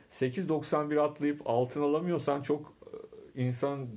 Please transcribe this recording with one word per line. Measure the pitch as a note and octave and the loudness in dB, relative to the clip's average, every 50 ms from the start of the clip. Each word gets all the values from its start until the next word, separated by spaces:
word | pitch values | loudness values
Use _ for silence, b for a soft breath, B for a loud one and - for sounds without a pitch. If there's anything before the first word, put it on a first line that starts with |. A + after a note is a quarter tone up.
| B B | B B
sekiz | - - C3+ C3 B2 G3 F#3+ D3+ | -4 0 0 0 0 0 0 0
doksan | D#3+ D3+ B2+ - - D3+ D3+ D3 | 0 0 0 0 0 0 0 2
bir | D3+ D3 | 2 4
atlayıp | D3 D3+ D3 - D3 D3 D3 D3 - | 4 2 2 0 0 0 0 0 -2
altın | - A#2 A#2+ B2+ B2 B2 D3 | 0 2 2 2 2 2 0
alamıyorsan | D3 C#3+ D3 D#3 E3+ F3+ F3 D3+ B2+ - C#3+ C#3+ | 2 2 2 2 2 0 0 0 2 0 0 0
çok, | C#3 - D3 D3 D3 - - - - - - - - - - - - - - | 2 0 0 0 -2 -8 -18 -20 -20 -14 -14 -14 -14 -14 -18 -18 -20 -12 -4
e, | C3+ B2+ | -2 0
insan | B2+ B2 A#2+ - C#3+ C#3+ C#3 C3+ B2 A2+ | 0 0 0 0 -2 -2 -2 -6 -8 -10